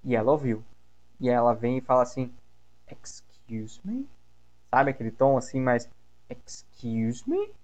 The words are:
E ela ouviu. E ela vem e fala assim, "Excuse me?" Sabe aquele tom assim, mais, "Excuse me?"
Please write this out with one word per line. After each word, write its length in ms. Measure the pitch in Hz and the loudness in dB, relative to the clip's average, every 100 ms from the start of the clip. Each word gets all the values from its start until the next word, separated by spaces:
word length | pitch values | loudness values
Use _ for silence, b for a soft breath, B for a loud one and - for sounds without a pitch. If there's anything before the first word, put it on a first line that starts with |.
E 120 | 131 117 | 0 2
ela 160 | 110 | 4
ouviu. 320 | 151 135 107 - - - - - - | 2 2 -2 -6 -18 -20 -20 -20 -4
E 100 | 123 | 2
ela 240 | 120 120 | 4 4
vem 240 | 110 120 127 | 2 0 -2
e 40 | |
fala 220 | 123 127 | 2 2
assim, 300 | 123 - 123 - - - - - - | 2 -2 -8 -8 -18 -20 -20 -20 -18
"Excuse 920 | - - - - - - 113 110 - | -16 -16 -16 -20 -20 -10 -8 -8 -10
me?" 240 | 185 247 277 - - - - - - | -8 -6 -8 -14 -20 -20 -20 -20 0
Sabe 220 | 123 139 | 4 4
aquele 200 | 135 113 | 0 -6
tom 260 | - 135 135 | 2 4 4
assim, 220 | - 131 | 0 -2
mais, 300 | 127 120 123 - - - - | 2 2 0 -18 -20 -20 -16
"Excuse 1000 | 123 - - - - 120 113 226 240 - | -16 -14 -18 -18 -10 -4 0 0 -2 -2
me?" 240 | 359 415 - | -2 -2 -10